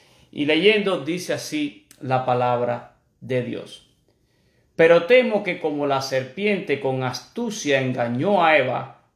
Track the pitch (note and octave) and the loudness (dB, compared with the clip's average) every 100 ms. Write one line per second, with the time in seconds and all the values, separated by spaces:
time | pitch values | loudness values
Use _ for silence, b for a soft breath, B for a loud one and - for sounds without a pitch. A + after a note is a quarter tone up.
0 | b b b - D3 D#3+ G3 G#3+ F#3+ E3+ | b b b -4 0 4 4 4 2 -2
1 | C#3+ F3 - C3+ - D3+ D3 - - - | -4 -6 -6 -6 -6 -6 -6 -8 -20 -12
2 | B2+ B2+ B2+ B2 B2 A#2+ A#2+ A#2+ - _ | -4 -2 0 0 0 0 -2 -4 -10 _
3 | _ _ A#2 B2+ A#2 F2 F2 - _ _ | _ _ -6 -4 -4 -8 -12 -20 _ _
4 | _ _ _ _ _ _ _ - E3 E3+ | _ _ _ _ _ _ _ 4 6 6
5 | E3+ B3 A3+ G#3+ F3+ E3+ D#3 D3 C#3+ C3+ | 6 4 6 0 -4 -6 -4 -2 -2 -2
6 | - C3 B2+ - G#3 G3 - C#3 C3+ C3 | -2 -4 -4 -4 -2 -2 -2 -2 -2 -2
7 | C3 - - - A#3+ G#3+ D3 C3+ B2+ B2 | -4 -6 -10 -8 -8 -6 -2 0 0 -2
8 | A#2+ B2 F#3 G3 D#3+ D3+ B2+ C3 B2 - | -4 -2 0 2 4 4 2 -4 -8 -16
9 | _ | _